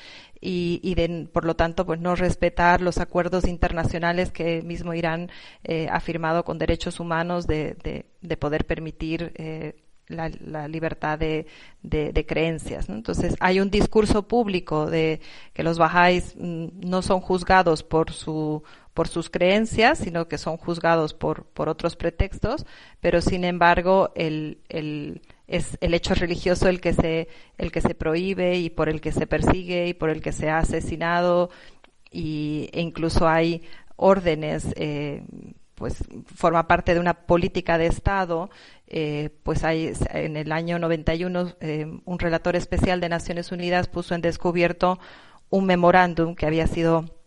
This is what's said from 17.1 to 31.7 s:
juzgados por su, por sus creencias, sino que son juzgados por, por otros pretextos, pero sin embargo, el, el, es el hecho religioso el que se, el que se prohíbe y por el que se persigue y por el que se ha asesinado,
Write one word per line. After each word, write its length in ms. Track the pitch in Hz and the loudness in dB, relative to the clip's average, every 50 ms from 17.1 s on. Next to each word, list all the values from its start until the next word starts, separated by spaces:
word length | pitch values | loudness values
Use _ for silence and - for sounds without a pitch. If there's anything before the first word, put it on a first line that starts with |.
| 196 185 | 2 2
juzgados 640 | - - 185 180 180 - 190 185 180 170 156 156 | 2 0 -2 0 2 4 6 6 6 6 2 0
por 300 | - - 160 160 160 - | 0 0 0 0 0 0
su, 500 | 160 - - - 156 156 156 151 151 151 - - - - - - - | -4 -8 -8 -6 -4 -4 -2 -4 -4 -6 -8 -12 -20 -20 -20 -8 -4
por 140 | - 165 - | -4 -4 -2
sus 220 | - 170 165 - | -4 -6 -4 -4
creencias, 680 | - 185 175 180 196 214 226 220 - 220 220 254 320 - | -2 2 4 4 4 4 2 0 2 4 4 4 4 2
sino 300 | - 190 165 170 170 - | -2 -4 -4 -4 -4 -4
que 100 | 147 147 | -6 -6
son 200 | - 170 160 170 | -6 -6 -6 -6
juzgados 540 | - - 170 165 - 165 165 165 156 151 | -4 -6 -4 0 2 2 4 4 2 0
por, 340 | - - - 160 156 - - | -4 -4 -4 -4 -4 -4 -8
por 220 | - - - 151 156 | -10 -8 -4 -4 -4
otros 280 | 160 - - 170 - | -2 -2 -4 -4 -2
pretextos, 720 | - - 170 - - 196 - - - - 208 262 320 - - - - - - - - | -2 -4 -2 0 0 0 0 -2 -2 -2 -2 -2 -4 -6 -10 -16 -20 -20 -20 -10 -4
pero 200 | - 175 175 170 | 0 2 2 4
sin 220 | 156 175 180 180 | 2 2 0 0
embargo, 680 | 180 175 180 175 170 170 175 175 170 185 190 190 180 - - | 0 0 2 4 4 4 4 4 4 4 4 4 4 2 0
el, 460 | - 170 160 156 156 151 151 - - - - | -2 -2 -2 -2 -4 -4 -6 -10 -12 -14 -10
el, 540 | - 165 151 151 151 147 147 151 - - - - - _ _ - | -8 -6 -6 -6 -6 -8 -8 -10 -12 -14 -18 -20 -20 _ _ -4
es 280 | - 175 165 - 175 - | -2 -2 -2 -4 -4 -2
el 120 | - 170 | 0 2
hecho 220 | 170 170 - - 190 | 2 2 2 2 0
religioso 540 | - 180 170 175 151 - 185 180 - - 190 | 2 2 0 -2 0 0 0 2 4 4 4
el 120 | 185 175 | 2 2
que 120 | - 170 | 0 0
se, 360 | 156 - - 165 160 165 160 - - - - _ _ - | 2 2 2 2 0 -2 -4 -6 -10 -20 -20 _ _ -8
el 140 | - 170 | -8 -4
que 80 | - 165 | -2 0
se 140 | - - 165 | 0 0 -2
prohíbe 640 | - 160 160 160 170 185 190 196 185 180 180 180 180 | -2 -2 0 0 0 0 -2 -2 0 0 2 2 0
y 120 | 170 160 | 0 -2
por 180 | - - 156 151 | -2 -2 0 0
el 120 | 160 156 | -2 -2
que 120 | - 156 | -4 -4
se 140 | 151 156 156 | -2 -2 -2
persigue 640 | - 156 151 165 - - 185 185 180 180 175 175 175 | 0 0 2 2 2 2 2 0 -2 -2 0 0 -2
y 60 | 175 | -2
por 160 | - 160 156 | -2 -2 -2
el 100 | 156 156 | -2 -2
que 120 | - 156 | -4 -6
se 160 | - - 156 151 | -4 -2 -2 0
ha 80 | 156 165 | 2 2
asesinado, 920 | 160 - - 165 - - 165 156 165 170 175 175 175 180 175 175 175 175 - - - - | 2 0 0 -2 -4 -4 -4 -4 -2 0 2 2 4 4 4 2 2 0 -4 -10 -20 -20